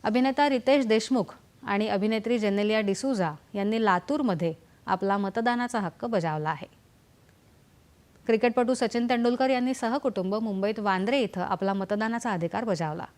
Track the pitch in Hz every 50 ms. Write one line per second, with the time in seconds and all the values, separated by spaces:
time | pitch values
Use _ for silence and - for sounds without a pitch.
0 | - 220 214 247 247 269 262 294 285 294 277 247 226 262 269 285 269 214 220 226
1 | 220 - 262 247 180 - - - - _ _ - - - 202 202 214 214 202 196
2 | 202 220 220 220 208 226 240 233 214 208 196 202 208 208 214 220 214 196 196 -
3 | - 269 262 202 180 160 151 - - _ - 202 196 208 220 226 220 208 185 180
4 | - - 285 302 285 233 180 156 175 165 160 - - _ - _ _ - 190 180
5 | 196 196 196 202 202 196 190 233 226 240 240 240 240 247 - 226 196 170 - -
6 | - 240 226 196 165 165 156 156 151 156 160 - - - - _ _ _ _ _
7 | _ _ _ _ _ _ _ _ _ _ _ _ - _ _ _ _ _ _ _
8 | _ _ _ - - - 226 214 233 240 226 254 247 226 262 240 247 220 - 240
9 | 240 240 254 233 233 240 247 247 262 262 269 247 247 254 262 - - 226 240 285
10 | - 262 202 202 180 185 202 220 226 220 196 190 190 208 220 220 208 208 190 185
11 | 190 220 262 285 240 196 - 185 180 - - 170 196 196 196 196 196 185 208 208
12 | 220 226 233 233 - 240 202 175 170 165 - 202 233 220 190 151 165 156 151 -
13 | - - _